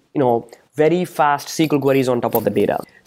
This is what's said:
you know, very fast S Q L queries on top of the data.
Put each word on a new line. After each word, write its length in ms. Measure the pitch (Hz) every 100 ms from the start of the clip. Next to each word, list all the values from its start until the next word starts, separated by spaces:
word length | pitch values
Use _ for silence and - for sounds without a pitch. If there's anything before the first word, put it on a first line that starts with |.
| _
you 60 | 151
know, 300 | 127 117 - - _
very 300 | - 151 180
fast 440 | 170 - 147 143 -
S 80 | -
Q 120 | 156
L 80 | 147
queries 280 | 135 135 127
on 120 | 123
top 140 | 117
of 100 | 113
the 60 | 107
data. 280 | 101 101 - - _